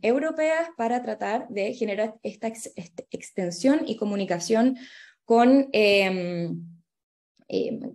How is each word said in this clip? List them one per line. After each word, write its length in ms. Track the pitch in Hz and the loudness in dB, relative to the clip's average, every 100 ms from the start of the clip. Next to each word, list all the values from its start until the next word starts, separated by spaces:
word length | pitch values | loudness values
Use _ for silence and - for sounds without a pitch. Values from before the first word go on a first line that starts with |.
europeas 640 | 220 262 311 320 311 320 339 - | 0 2 0 0 0 0 -2 -4
para 240 | 233 247 | -2 -2
tratar 460 | 233 214 202 233 - | -4 -6 -4 -4 -4
de 240 | 196 202 | -4 -4
generar 420 | 240 214 202 220 - | -4 -4 -2 -4 -6
esta 240 | 214 - 226 | -12 -8 -8
ex-, 240 | 226 - - | -8 -14 -14
este, 320 | 170 - - | -16 -16 -14
extensión 720 | - - - 175 175 262 311 320 | -14 -10 -6 -6 0 2 2 0
y 100 | 226 | -4
comunicación 800 | 208 202 190 175 - 220 254 262 - - - _ - | -4 -4 -2 -4 0 2 2 0 -8 -20 -20 _ 2
con, 440 | 233 247 277 269 | 6 8 6 4
eh, 760 | 214 208 202 190 185 175 175 170 170 170 - _ _ _ _ _ _ - | 4 6 6 4 0 -2 -4 -4 -6 -12 -20 _ _ _ _ _ _ -6
eh, 320 | - - - - | -4 -4 -6 -10